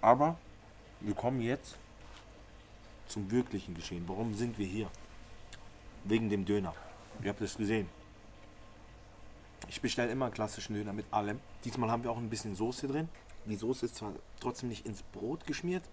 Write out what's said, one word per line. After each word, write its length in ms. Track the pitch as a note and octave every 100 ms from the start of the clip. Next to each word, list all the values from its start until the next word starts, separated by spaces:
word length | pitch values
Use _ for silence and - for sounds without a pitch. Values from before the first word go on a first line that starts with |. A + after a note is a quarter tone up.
Aber 360 | A2 B2+ D3 E3+ - - - - - -
wir 140 | G#2+
kommen 260 | G2+ A#2+ C3
jetzt 360 | A#2 C#3+ - - - - - - - - - - - - - - -
zum 220 | - G2
wirklichen 440 | A#2+ B2 G#2 F#2
Geschehen. 300 | E2+ - F2 E2+
Warum 280 | G2 A2+
sind 240 | G#2 A#2+ G#2+
wir 80 | F#2+
hier? 220 | G2+ G2+ - - - - - - - - - - -
Wegen 240 | F#2+ A2+ A2+
dem 160 | G2+
Döner. 300 | F#2 G#2 F#2 D#2 - - - -
Ihr 60 | G2+
habt 100 | G2
es 160 | G#2 -
gesehen. 320 | G2+ A2 G2 - - - - - - - - - - - - - - - - - -
Ich 120 | -
bestelle 300 | A#2+ - A#2+
immer 160 | C3 B2+
einen 80 |
klassischen 400 | - G#2+ - -
Döner 180 | G#2 G#2
mit 140 | G2+ G2+
allem. 280 | G#2+ G#2 A2+ - -
Diesmal 260 | B2 B2 A#2+
haben 120 | A#2
wir 80 | A#2+
auch 60 | A#2
ein 140 | A2+
bisschen 240 | A2 A2 F#2+
Soße 320 | A2+ B2 C#3
drin. 200 | C#3 D#3+ - - - -
Die 100 | G#2
Soße 300 | A2+ C3 A#2+
ist 100 | -
zwar 160 | G#2+ - - -
trotzdem 280 | - A#2+ B2
nicht 180 | G#2+ -
ins 160 | G2
Brot 440 | - - G#2+ E3 -
geschmiert. 380 | D3+ F3 F3+ -